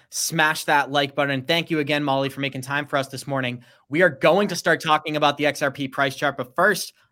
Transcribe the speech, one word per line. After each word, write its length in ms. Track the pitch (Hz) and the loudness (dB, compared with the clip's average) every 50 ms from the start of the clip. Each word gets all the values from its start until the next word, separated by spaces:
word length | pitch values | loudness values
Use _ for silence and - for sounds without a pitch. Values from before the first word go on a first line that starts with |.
| _ _ | _ _
Smash 560 | - - - - 160 165 151 156 156 - - | -6 -6 -4 -2 0 2 2 2 0 -2 0
that 260 | 165 151 143 135 127 | 2 2 2 2 2
like 240 | 139 143 143 139 - | 0 0 -2 0 0
button. 160 | 151 143 139 | -2 -2 0
And 160 | 139 131 127 | -2 -2 -2
thank 240 | - 165 170 160 - | 0 0 0 0 -2
you 80 | 165 156 | -2 -2
again, 240 | 143 143 147 147 147 | 0 0 -2 0 0
Molly, 260 | 143 135 135 139 139 | 0 0 0 0 -2
for 120 | 139 139 | -4 -6
making 200 | 139 139 139 131 | -6 -6 -6 -8
time 240 | 127 139 143 147 147 | -6 -4 -4 -4 -4
for 120 | 143 151 | -2 -2
us 100 | 139 131 | -2 -2
this 200 | 131 135 123 - | -4 -8 -12 -8
morning. 360 | 139 139 135 131 120 123 120 - _ _ _ _ - | -6 -4 -4 -4 -4 -6 -8 -14 _ _ _ _ -4
We 120 | 139 165 | 2 4
are 80 | 190 170 | 4 4
going 400 | 135 - - 160 165 196 208 185 | 4 4 4 4 4 4 2 0
to 60 | 175 | -2
start 260 | 170 - 175 160 156 | -2 0 0 0 0
talking 340 | - 160 156 151 - 160 151 | 2 2 2 2 2 -2 0
about 220 | 147 151 147 143 | 2 2 2 2
the 80 | 143 147 | 2 0
X 160 | 147 139 - | 0 0 0
R 100 | 151 139 | -2 -2
P 160 | 139 143 139 | -2 -4 -8
price 280 | 127 - - 139 139 131 | -6 -2 0 0 0 0
chart. 220 | - 151 143 135 | -2 -2 -2 -2
But 160 | - 123 - _ | -4 -8 -4 _
first, 380 | - 180 208 185 - - - - _ _ _ | 2 4 4 4 2 -4 -8 -14 _ _ _